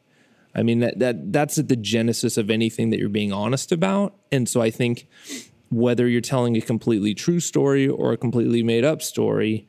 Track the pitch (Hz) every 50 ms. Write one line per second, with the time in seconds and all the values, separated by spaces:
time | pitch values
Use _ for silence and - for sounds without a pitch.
0 | _ _ _ _ _ _ _ _ _ _ - - 113 117 117 117 120 117 - 98
1 | 127 127 117 82 67 101 98 147 151 147 - 156 139 107 131 117 104 101 113 113
2 | 113 117 113 - - 113 - 120 104 101 113 113 113 110 - - 113 113 107 -
3 | 98 104 101 107 104 101 98 101 104 117 131 135 - - 185 165 185 196 196 202
4 | 202 - - _ _ - 143 131 117 - - 123 113 113 - - 123 120 117 -
5 | - _ _ - - - - - - - _ _ _ - 120 113 117 123 120 117
6 | 123 123 120 120 117 - 139 127 120 120 117 113 - - 113 107 - 123 113 98
7 | 101 107 98 - - 175 175 175 - - - 143 139 139 139 139 135 139 131 -
8 | 135 123 120 - - 117 117 117 117 123 117 120 113 117 113 117 127 156 156 143
9 | - - - 113 110 107 107 107 107 107 110 107 -